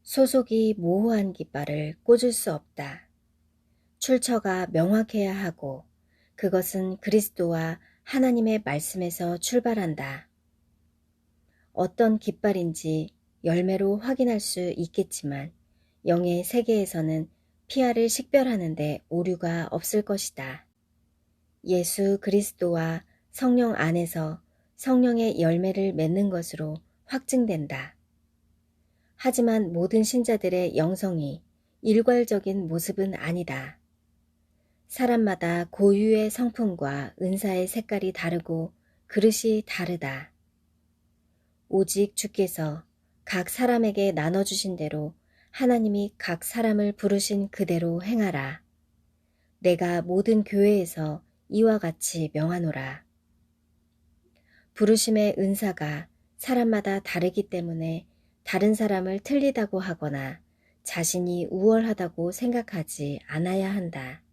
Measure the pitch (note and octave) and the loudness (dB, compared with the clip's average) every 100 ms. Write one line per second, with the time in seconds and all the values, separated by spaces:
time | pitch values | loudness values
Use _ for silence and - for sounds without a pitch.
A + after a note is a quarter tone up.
0 | - - C4 C4 A#3+ A3 A3 G#3 E3+ F#3+ | -4 2 4 4 2 2 2 2 0 2
1 | A3+ A3 G3 F3+ D#3+ C#3+ D3 D3 D3+ - | 2 0 -2 -6 -10 -6 -4 -4 -6 -4
2 | - A#3+ B3 A#3 - D3+ _ - C#3+ - | 4 6 6 0 -4 -6 _ -14 -12 -12
3 | _ _ _ _ _ _ _ _ _ _ | _ _ _ _ _ _ _ _ _ _
4 | - B3+ B3+ A#3 G3 F#3 F3+ D#3+ F3 G#3+ | 0 2 2 0 0 -2 0 2 4 2
5 | A3 A3 G3 G3 F#3 E3 C#3 C3 - _ | 0 -2 -2 -2 -6 -6 -12 -12 -16 _
6 | _ _ _ - F#3 F#3 F3+ F#3+ F#3 F#3 | _ _ _ -4 0 0 0 -4 -4 -4
7 | - G#3+ G#3 - F3 E3 D#3+ - _ _ | 2 2 2 -4 -2 0 -4 -6 _ _
8 | - C#4 B3+ A#3+ A3 G#3+ G#3+ D3 - F#3+ | -4 2 2 4 2 0 -2 -6 -6 -6
9 | F3 - F3 F3 - B3 A#3+ A3 F3 D3 | -6 -4 -4 -4 0 0 0 -2 -2 -4
10 | C#3 C3+ _ _ _ _ _ _ _ _ | -8 -10 _ _ _ _ _ _ _ _
11 | _ _ _ _ _ _ _ - F3+ - | _ _ _ _ _ _ _ -4 -4 2
12 | A3+ A3 - F3 G#3 G3 E3+ D#3+ D#3+ D#3 | 2 4 -2 -2 -2 0 -2 -4 -4 -2
13 | D#3 _ _ _ E3+ E3+ F#3 F#3+ G3 G#3 | -4 _ _ _ 0 0 0 0 0 0
14 | A#3+ C4 A#3+ A3 - - F3+ - E3+ - | -2 0 0 0 -4 -4 -6 -4 -4 -4
15 | F3+ - D3 C#3 D3+ _ _ _ _ _ | -4 -6 -6 -8 -10 _ _ _ _ _
16 | - F3 F3 F3 F3+ B3 A#3 A3 F#3+ E3 | 0 2 2 -2 0 -2 2 0 0 -2
17 | D#3+ D#3+ D#3+ _ _ _ _ C4+ B3 A#3 | -2 -2 -6 _ _ _ _ 0 2 2
18 | A3+ - - C#4 B3+ G#3+ E3 D#3 D3+ D3 | 2 0 2 2 4 0 -2 -2 -4 -4
19 | _ E3+ F3+ F3 E3 E3+ E3 E3 - G#3 | _ -4 -2 -2 -2 -4 -4 -6 -2 -2
20 | G#3 G3+ - - C3 C3+ _ _ _ _ | -2 -4 -6 -10 -12 -12 _ _ _ _
21 | _ _ _ _ _ _ - F3+ F3 - | _ _ _ _ _ _ 0 0 0 0
22 | G3 G3 - G3+ G3+ - F3 E3+ E3 E3 | 0 2 2 2 2 -4 0 0 0 -4
23 | _ _ _ - C4 B3 A#3 - D#3+ E3+ | _ _ _ -2 2 4 4 2 2 0
24 | E3 E3 D#3 D#3+ _ _ _ _ C4 B3+ | -2 -4 -6 -8 _ _ _ _ 2 4
25 | B3 A#3 A3+ - E3 E3+ F#3+ G3 G3 E3 | 4 4 0 2 2 2 0 0 -2 0
26 | D#3 F#3 G3+ F3+ E3 D#3 D#3 D#3 _ _ | 0 2 0 -2 -6 -8 -8 -8 _ _
27 | _ C4 - B3+ A3+ E3 C#3+ C3+ - _ | _ -8 0 0 2 0 -4 -8 -10 _
28 | _ _ _ _ _ _ _ _ _ _ | _ _ _ _ _ _ _ _ _ _
29 | _ _ C4 B3 A#3 A3 F#3 E3+ F#3 A3 | _ _ -2 2 2 2 0 -2 2 2
30 | G#3+ B3 A#3 G#3+ F3+ F3+ F3+ - D#3+ F#3 | 2 0 2 0 0 0 0 0 0 0
31 | G3 E3 C#3+ - _ _ _ _ A3 G#3+ | -2 -2 -4 -8 _ _ _ _ 2 4
32 | A#3 A#3+ A#3 G#3 G3 G3 E3 E3 E3+ G3 | 4 2 2 0 -2 -4 -2 -4 -4 -2
33 | G3 - D#3 F3 E3 C3 C3+ - _ _ | -4 -4 -4 -4 -4 -8 -10 -18 _ _
34 | _ _ _ _ _ _ _ _ _ - | _ _ _ _ _ _ _ _ _ -2
35 | B3 A#3 G#3 F3+ E3+ E3+ E3+ - G3+ G3 | 2 4 2 0 -2 -2 -4 4 6 6
36 | G#3+ G#3+ G#3+ A3+ B3 A3 A3 E3+ C#3 C#3 | 4 4 2 -2 -4 0 -2 -2 -4 -4
37 | C3+ - F#3 F#3+ G3+ F#3 F#3 A#3 A3 G3+ | -8 -6 -4 -2 -2 -2 -2 -4 -4 -4
38 | F#3 F3+ E3+ E3+ E3+ E3 E3 _ _ _ | -4 -4 -4 -4 -4 -4 -6 _ _ _
39 | _ G#3+ A3 G#3+ A3+ G#3+ - - E3+ F3 | _ 2 4 4 0 0 -2 -6 -4 -4
40 | C#3 C3+ - _ _ _ _ _ _ _ | -6 -8 -14 _ _ _ _ _ _ _
41 | _ _ _ _ _ _ _ F#3+ F#3 G3 | _ _ _ _ _ _ _ 0 2 2
42 | G3+ - G#3 - F#3 - D#3 D#3 - _ | 0 -2 -6 -2 -2 0 -4 -4 -14 _
43 | _ _ - F#3 F3+ - B3 A#3+ A3 G#3 | _ _ -6 -4 -4 0 2 4 2 2
44 | G3 D#3 D#3 F#3 G3 F#3+ G3 F3 D3+ D3+ | 2 2 0 0 0 -2 -4 -4 -6 -4
45 | D3+ - _ _ _ - B3+ A#3+ G#3+ G3+ | -6 -10 _ _ _ 0 2 4 2 0
46 | G3+ _ - E3+ - A#3+ A3+ G#3 G#3 G3+ | -2 _ -6 -4 -4 -2 2 2 0 0
47 | G3+ G3+ - G3+ G3+ - F#3+ E3+ E3+ E3+ | 0 2 0 -2 -2 -4 0 0 0 -2
48 | F#3+ A#3 G3+ D3+ C3+ D3 _ _ _ _ | -2 0 0 -2 -6 -10 _ _ _ _
49 | _ _ _ _ _ _ F3+ F3 F3+ F3 | _ _ _ _ _ _ 2 2 0 -2
50 | E3+ F#3 G3+ A3 G3+ G3+ G3+ G#3 E3+ - | 0 0 4 2 2 4 6 4 0 -4
51 | D#3 D3+ _ _ _ G#3 A3 G#3+ E3+ - | -4 -6 _ _ _ 2 4 4 -2 -4
52 | - E3 D#3 D3+ D#3+ F3 E3 - C3+ C#3 | -6 -4 -4 -2 -2 0 -2 -4 -8 -12
53 | _ _ _ _ _ _ _ _ _ _ | _ _ _ _ _ _ _ _ _ _
54 | _ _ _ _ _ _ _ - G#3 A3 | _ _ _ _ _ _ _ 0 4 4
55 | - G#3+ G#3 - G3 G3 G3+ F3+ D3+ D3 | 4 2 2 2 0 0 -2 -4 -6 -6
56 | - _ _ - - B3 A3+ G#3+ G3+ G3 | -10 _ _ -12 -2 2 2 2 0 -4
57 | - F3 F3+ F#3+ G3 F3+ E3+ E3 D#3+ E3 | -4 -2 0 -2 -4 -6 -6 -4 -4 -6
58 | - _ _ _ - F#3+ G#3 G#3+ G#3+ F#3+ | -10 _ _ _ -4 2 4 4 2 0
59 | F#3 G3 - C#4+ C#4 C4+ G#3 F#3+ F#3 E3+ | -2 -6 0 2 2 0 -2 -2 -4 -6
60 | D3+ C#3 C3+ E3 _ _ _ _ - E3+ | -6 -6 -8 -12 _ _ _ _ -10 -4
61 | E3 F3+ F3+ F3 E3+ F#3 G#3 A3 A3+ G#3+ | -2 -2 -2 -4 -4 2 4 4 2 -2
62 | F3 - E3+ F#3 A#3+ A#3+ A3+ F#3 D3+ - | -4 -4 -6 -2 -2 -2 -4 -8 -8 -8
63 | C#3+ C#3+ - D#3 F3 F#3+ F#3+ G3+ F3 D3 | -8 -8 -8 -4 -2 -2 -2 -4 -6 -8
64 | C3 D3+ _ | -12 -16 _